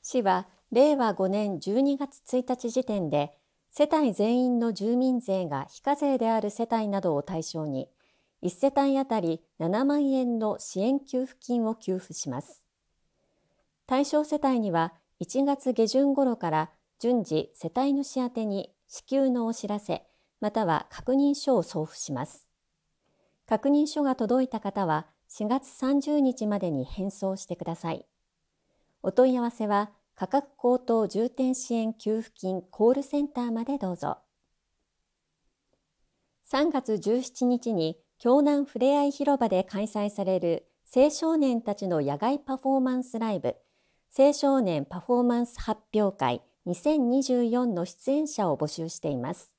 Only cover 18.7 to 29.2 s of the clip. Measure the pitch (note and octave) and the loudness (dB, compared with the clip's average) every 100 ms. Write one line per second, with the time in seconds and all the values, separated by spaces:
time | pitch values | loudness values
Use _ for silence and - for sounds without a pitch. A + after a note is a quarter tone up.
18.7 | _ _ - - C4+ C4+ B3 A3+ A#3 G3+ | _ _ -20 -2 2 2 2 -2 -4 -4
19.7 | G#3 - - _ _ _ _ G#3 A3 F#3+ | -6 -4 -8 _ _ _ _ -2 0 2
20.7 | D#3 - - - C4+ C#4+ C#4+ - A#3 E3 | 0 -2 -8 0 2 2 0 2 2 2
21.7 | F3 D#3 - - C3 D3 - - _ _ | -6 -6 -10 -8 -6 -6 -10 -16 _ _
22.7 | _ _ _ _ _ _ _ - A3 C#4 | _ _ _ _ _ _ _ -4 0 4
23.7 | D4 D4+ D4+ C#4 C4 G#3+ B3+ B3+ A3 G3 | 4 2 0 0 0 2 2 0 -4 -6
24.7 | G3+ F3+ D#3 - _ _ - G#3+ C4 - | -2 0 0 -4 _ _ -8 -2 -2 -4
25.7 | - C4 C#4+ D4 D4 C4 B3 G#3+ G3+ F3+ | -4 0 0 2 2 2 0 -2 -2 -2
26.7 | C#3+ B2+ - F#3+ - F#3+ F#3+ - F3 E3+ | -2 -4 -6 -6 -4 -6 -6 -8 -8 -8
27.7 | E3 E3+ - - _ _ _ _ _ _ | -6 -6 -8 -12 _ _ _ _ _ _
28.7 | _ _ _ F#3 F#3 | _ _ _ -2 4